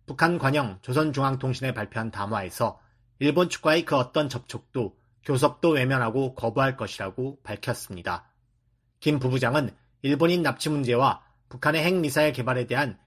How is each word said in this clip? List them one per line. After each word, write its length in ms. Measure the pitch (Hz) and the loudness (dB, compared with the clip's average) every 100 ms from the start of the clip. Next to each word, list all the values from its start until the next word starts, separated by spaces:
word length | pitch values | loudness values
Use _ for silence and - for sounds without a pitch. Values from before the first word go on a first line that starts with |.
| - | -14
북한 320 | 131 170 175 | 0 2 2
관영 400 | 135 147 110 95 | 0 0 -2 -6
조선중앙통신에 920 | - 131 156 139 135 131 131 127 131 | -2 0 0 0 -2 -2 -4 -4 -4
발표한 360 | 113 104 113 113 | -6 -6 -6 -8
담화에서 720 | 101 101 107 92 - 113 - _ _ _ _ | -6 -4 -4 -6 -2 -2 -2 _ _ _ _
일본 280 | 143 147 175 | 2 2 0
측과의 360 | - 156 165 | 0 2 2
그 100 | 165 143 | 2 0
어떤 320 | 127 156 143 | 2 0 -2
접촉도 680 | 123 - 117 - 135 104 - _ _ | -4 -10 -14 -8 -6 -6 -8 _ _
교섭도 460 | - 131 143 - 170 | -4 2 2 2 2
외면하고 640 | 147 127 135 113 120 131 | 4 2 2 0 0 -2
거부할 420 | - 117 110 135 127 | -2 -2 0 0 -2
것이라고 640 | 107 - 98 98 131 139 | -8 -6 -8 -6 -8 -8
밝혔습니다. 880 | - 104 - 113 - 90 92 87 - _ _ _ _ _ _ _ | -12 -8 -6 -6 -8 -10 -6 -8 -10 _ _ _ _ _ _ _
김 180 | 156 147 | 0 2
부부장은 520 | 127 127 120 147 120 - _ _ | 0 0 2 2 0 -6 _ _
일본인 400 | 135 143 170 180 | -2 2 4 4
납치 260 | 147 123 151 | 0 -2 -2
문제와 560 | 147 123 120 135 95 - _ _ | -2 2 4 2 0 -6 _ _
북한의 340 | 127 151 160 | -2 0 2
핵미사일 500 | 165 185 151 147 151 | 2 2 2 2 2
개발에 340 | 127 120 127 123 | 2 -2 -2 0
대한 320 | 123 147 - | -2 -2 -6